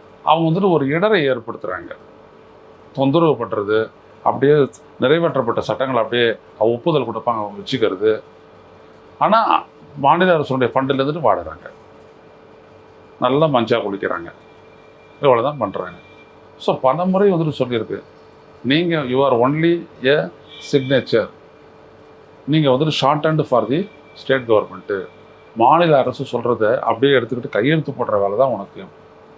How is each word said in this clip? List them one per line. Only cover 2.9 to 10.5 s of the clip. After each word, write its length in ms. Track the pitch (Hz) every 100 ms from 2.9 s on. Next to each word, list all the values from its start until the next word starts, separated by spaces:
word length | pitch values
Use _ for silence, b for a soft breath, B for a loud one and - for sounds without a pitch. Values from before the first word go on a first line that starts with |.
தொந்தரவு 520 | - 135 165 165 120 107
பண்றது, 440 | 107 101 110 110 - - -
அப்படியே 460 | - 117 135 147 131 - - -
நிறைவேற்றப்பட்ட 600 | 127 165 165 131 117 113
சட்டங்களை 440 | 107 107 131 120
அப்படியே 340 | 110 120 117 104 - -
ஒப்புதல் 460 | 110 120 170 151 117
கொடுப்பாங்க, 160 | 110 120
அவங்க 260 | 110 104 101
வச்சுக்கிறது. 580 | 98 127 104 95 107 107 - - - - - - - - - -
ஆனா 440 | 160 220 202 - - - - 143
மாநில 400 | 139 165 185 160
அரசுடைய 320 | 135